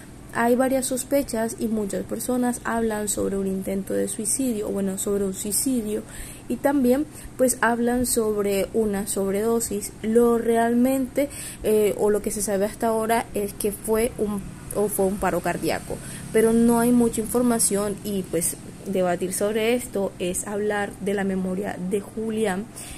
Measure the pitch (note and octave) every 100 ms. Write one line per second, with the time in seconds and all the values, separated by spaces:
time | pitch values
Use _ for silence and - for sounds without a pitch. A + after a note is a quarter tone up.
0 | - - - - A#3 A#3+ C4 C4+ B3 B3+
1 | - C#4+ C#4 A3 A3+ - A#3 A3 G3+ F#3+
2 | G3 A3 A#3 B3 B3 A#3+ A3+ A#3 A3+ G#3+
3 | G#3 - G3 G3 G3 F#3+ F#3+ G3 G3 G3+
4 | G3 - G#3+ - C4 G#3+ G#3 G3+ G3 F#3+
5 | G#3+ G3+ G3+ F#3+ G#3 G3 C#4 B3+ G#3+ G#3+
6 | - - - - - A#3+ C#4 C#4+ B3 C4
7 | D4+ - - - B3+ - A3 A#3 A#3+ B3
8 | B3 A#3+ G#3+ G#3 G3+ G3 F#3 A3+ G#3+ G3
9 | G3+ - G3 G3 A3+ A#3 - G3+ - -
10 | A3 A3+ A#3 A#3 A3+ A3+ A#3 A#3+ B3 C4+
11 | B3 - C#4+ - - - - G#3+ G#3 -
12 | G#3 G#3 G#3 G#3 G3 G3 G#3 - A#3 A3
13 | A3 A#3 - G3+ G#3 - G#3+ G3+ - A3
14 | A#3+ - G#3 G3+ - - - - G#3 G3+
15 | F#3+ G3 F#3 E3+ F3 E3+ D#3+ G2 - -
16 | - - - A3 A3 A#3 A#3 A#3 A#3+ A#3+
17 | A#3 A#3 G#3+ A#3+ B3 A#3 - G3 G#3 G3+
18 | G#3 G3 F3+ E3 F3 - - - - F#3+
19 | F3+ F3 F3+ F#3+ G3+ A3 A3 B3 - G3
20 | G3 - F3+ F3+ - G#3 G#3 G#3 G3+ -
21 | G3 G3+ G3 F#3+ F#3 F#3 G3+ - F3+ G3+
22 | G3+ - A3 A3 G#3+ F#3 A3+ - -